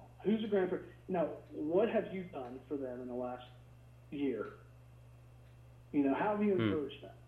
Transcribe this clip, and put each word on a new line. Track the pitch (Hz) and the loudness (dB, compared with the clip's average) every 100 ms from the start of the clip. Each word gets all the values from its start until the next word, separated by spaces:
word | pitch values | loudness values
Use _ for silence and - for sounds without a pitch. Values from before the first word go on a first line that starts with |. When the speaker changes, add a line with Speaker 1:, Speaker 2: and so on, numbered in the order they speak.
| - - | -14 -4
Speaker 1:
Who's | 190 220 | 0 2
a | 220 | 2
grandparent? | 202 180 - - - - | 2 2 -2 -6 -12 -4
Now, | 175 147 - - | 0 0 -2 -10
what | 151 151 180 220 | -6 2 4 4
have | 214 175 | 2 -2
you | 190 | -6
done | 175 143 123 127 - | -8 -8 -10 -10 -8
for | 143 | -6
them | 131 123 | -6 -8
in | 123 | -6
the | |
last | 123 123 123 - - - - - - - | -6 -6 -8 -12 -20 -20 -20 -20 -20 -10
year? | 143 139 110 101 - - - - - - - - - - - - - - | -2 0 0 -4 -10 -20 -20 -20 -20 -20 -20 -20 -20 -20 -20 -20 -20 -2
You | 147 | 2
know, | 135 | 4
how | 135 202 208 | 4 2 4
have | |
you | 208 | 4
Speaker 2:
Hmm. | 180 | 4
Speaker 1:
encouraged | 107 151 139 - | 4 2 -2 -8
them?" | - - | -16 -18